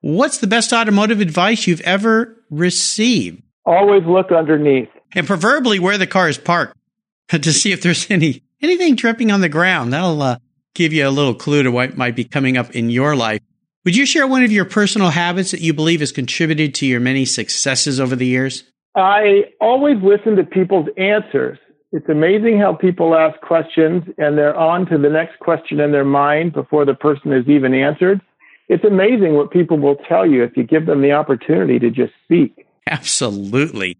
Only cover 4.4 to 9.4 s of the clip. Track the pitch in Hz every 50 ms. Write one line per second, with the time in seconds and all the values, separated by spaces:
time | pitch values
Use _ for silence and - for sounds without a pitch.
4.4 | 160 147 156 147 151 147 139 131 117 - _ - _ _ - 180 165 127 202 170
5.4 | 160 220 262 311 254 247 208 190 175 185 202 202 185 - - 190 185 160 139 -
6.4 | - - 175 170 143 110 - _ _ _ _ _ _ _ _ _ _ - - 165
7.4 | 143 160 151 - - 208 185 - - 175 170 - - - 208 175 156 156 127 -
8.4 | _ _ _ _ 285 320 359 349 370 339 269 - - 226 226 226 233 220 202 202